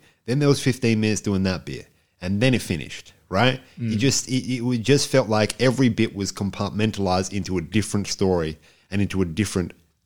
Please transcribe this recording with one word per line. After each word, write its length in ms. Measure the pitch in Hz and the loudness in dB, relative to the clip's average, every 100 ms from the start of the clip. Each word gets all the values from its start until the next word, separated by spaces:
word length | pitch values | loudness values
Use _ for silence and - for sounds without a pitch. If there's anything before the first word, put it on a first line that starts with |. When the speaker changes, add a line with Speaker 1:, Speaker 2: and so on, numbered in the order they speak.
| _ _ - | _ _ -4
Speaker 1:
then 140 | 135 | 2
there 100 | 143 | 2
was 120 | 139 | 4
fifteen 380 | 139 120 117 110 | 2 2 2 2
minutes 220 | 107 101 | 2 0
doing 220 | - 95 | 0 0
that 220 | 95 90 - | 0 -2 -6
bit, 220 | 78 - _ _ _ | -12 -14 _ _ _
and 200 | 90 101 | -4 0
then 120 | 131 | 2
it 80 | 120 | 2
finished, 520 | - 85 62 - - _ - | -2 -6 -6 -14 -18 _ -4
right? 300 | 92 123 131 - - | 2 2 0 -8 -8
Speaker 2:
Mm. 140 | 117 | -4
Speaker 1:
It 40 | 107 | 0
just, 300 | 135 - - | 0 0 -2
it, 180 | 127 - | -4 -2
it, 120 | 127 | -4
it 140 | 120 123 | -2 0
just 280 | 107 143 - | 2 2 4
felt 220 | 135 104 | 0 2
like 300 | 107 107 - | 2 0 2
every 280 | 127 117 127 | 2 4 2
bit 260 | 107 110 98 | 2 -2 -2
was 160 | 98 | -6
compartmentalized 1000 | - 98 - 101 92 110 101 98 92 95 | -4 -6 -4 -4 0 -2 0 0 0 0
into 240 | 101 90 92 | -4 -4 -4
a 40 | |
different 460 | 80 110 98 104 95 | -2 -2 0 -2 -4
story 500 | - 98 90 78 76 _ _ _ | 0 2 2 -2 -8 _ _ _
and 100 | 101 | -2
into 200 | 95 95 | 0 0
a 40 | 87 | -2
different 460 | 80 101 95 85 - _ _ | -2 -2 -2 -4 -8 _ _